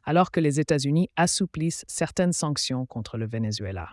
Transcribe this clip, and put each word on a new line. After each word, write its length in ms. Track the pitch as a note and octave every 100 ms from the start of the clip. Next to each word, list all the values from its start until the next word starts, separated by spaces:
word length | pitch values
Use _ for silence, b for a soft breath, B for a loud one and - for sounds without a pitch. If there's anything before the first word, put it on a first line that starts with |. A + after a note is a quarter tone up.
alors 300 | - E3 F#3
que 80 | -
les 180 | D#3 C#3+
États-Unis 500 | D3+ D3 C#3 D#3 F3+
assouplissent 680 | - E3+ - F#3+ D#3+ E3 - -
certaines 460 | - E3 - F3+
sanctions 520 | - D#3 D3 - B2+
contre 320 | B2+ A#2+ G#2 A2+
le 100 | A2+
Venezuela. 640 | A2+ A2 G#2+ G2 F#2+ E2+